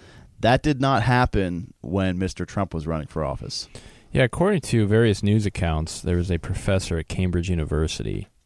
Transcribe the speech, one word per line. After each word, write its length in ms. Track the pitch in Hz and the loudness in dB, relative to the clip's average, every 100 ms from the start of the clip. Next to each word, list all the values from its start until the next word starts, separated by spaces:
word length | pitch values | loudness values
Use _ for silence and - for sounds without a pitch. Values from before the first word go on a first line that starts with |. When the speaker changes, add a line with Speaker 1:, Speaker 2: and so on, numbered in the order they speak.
| - - - - | -20 -20 -20 -2
Speaker 1:
That 220 | 110 131 | 2 2
did 180 | 156 139 | 2 0
not 220 | 135 127 | 2 2
happen 720 | 104 123 123 107 92 87 107 - | 4 4 4 2 0 -2 -8 -12
when 380 | - 95 95 90 | -4 0 0 0
Mister 260 | 92 - | -2 -4
Trump 300 | 90 - 95 | -6 -4 -4
was 120 | 82 78 | -4 -4
running 200 | 80 76 | -4 -4
for 180 | - | -4
office. 440 | 71 67 50 - - - - - - | -4 -4 -8 -10 -12 -16 -20 -20 -4
Speaker 2:
Yeah, 120 | - | 2
according 380 | 131 - 180 202 | 2 2 0 0
to 240 | - 117 101 | 0 2 4
various 360 | 110 117 98 | 4 4 2
news 240 | 104 107 101 | 2 2 2
accounts, 540 | - 82 78 80 - | -2 -2 -2 -4 -6
there 160 | - 87 | -2 0
was 140 | 90 | 0
a 80 | 85 | -2
professor 600 | - 92 - 95 - 85 | -4 -4 0 0 0 -4
at 100 | 80 | -4
Cambridge 420 | - 92 87 87 | -2 0 0 0
University 760 | 87 76 76 78 - 53 50 - _ | -2 0 0 -2 -2 -6 -6 -8 _